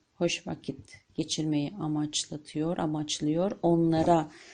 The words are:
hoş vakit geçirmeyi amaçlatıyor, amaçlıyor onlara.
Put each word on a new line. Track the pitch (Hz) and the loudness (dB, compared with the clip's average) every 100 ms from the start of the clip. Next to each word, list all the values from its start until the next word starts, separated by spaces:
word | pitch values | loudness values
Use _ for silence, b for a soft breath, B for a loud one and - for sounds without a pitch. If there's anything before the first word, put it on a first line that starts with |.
| _ | _
hoş | - 170 - - | -2 -2 -2 -6
vakit | 151 - - - - _ | -8 -8 -10 -14 -20 _
geçirmeyi | - 160 - 156 147 143 - | -8 -4 -2 0 0 -2 -4
amaçlatıyor, | 156 151 151 151 - 151 - 151 160 175 | -4 -2 -2 -4 -6 -10 -8 -4 -2 -2
amaçlıyor | 160 151 151 - 151 160 196 - | -2 -2 -4 -2 0 0 0 0
onlara. | 170 170 165 160 165 170 156 B B | 4 4 4 4 4 4 2 B B